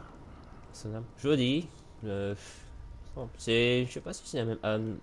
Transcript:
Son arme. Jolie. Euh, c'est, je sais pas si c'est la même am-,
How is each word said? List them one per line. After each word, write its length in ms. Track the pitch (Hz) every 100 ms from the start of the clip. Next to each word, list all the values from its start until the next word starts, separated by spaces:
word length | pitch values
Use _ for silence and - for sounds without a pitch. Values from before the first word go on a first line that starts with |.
| - - - - - - -
Son 200 | - 107 110
arme. 80 | 113 -
Jolie. 480 | 139 151 123 147 165 - - -
Euh, 320 | 110 98 101 101 - - - - - - - - 120 -
c'est, 480 | - 117 120 123 123
je 60 |
sais 100 | -
pas 120 | -
si 140 | 190 -
c'est 100 | 147
la 80 | 113
même 140 | 113
am-, 340 | 110 107 110 104